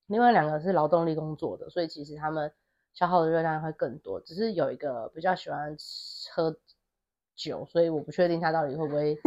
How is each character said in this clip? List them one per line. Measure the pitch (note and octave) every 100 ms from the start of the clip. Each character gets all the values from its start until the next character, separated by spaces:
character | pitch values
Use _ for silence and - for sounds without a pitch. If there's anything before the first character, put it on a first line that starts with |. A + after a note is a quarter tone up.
| -
另 | G#3+
外 | A#3+
两 | G#3 D3+
个 | D3+
是 | E3+
劳 | F3 D3+
动 | E3+ E3
力 | D#3
工 | D#3 D3+
作 | E3+ F3+
的， | -
所 | F3
以 | D#3+
其 | D3+
实 | D3 D3
他 | D3+
们 | D#3 D3+ - _ _ _
消 | - F3
耗 | F3+
的 | D#3+
热 | E3
量 | D#3+ D#3
会 | D#3
更 | D3+ D#3 B2+
多。 | - F#2
只 | - E3
是 | A3+
有 | E3+ C3+
一 | B2+
个 | D3 A#2+ A2 D#3+
比 |
较 | F#3
喜 | F3+ D3+
欢 | D3 D3+ D3+
吃， | - - - - -
喝 | - D#3+ E3 _ _ _ _ _ _ _
酒， | - D#3 F#2+ D3+
所 | E3+
以 | E3
我 | D#3
不 | -
确 | - F3
定 | E3
他 | E3
到 | D#3+ D3
底 | D3
会 | D3+
不 |
会 | D3 D3+ D3+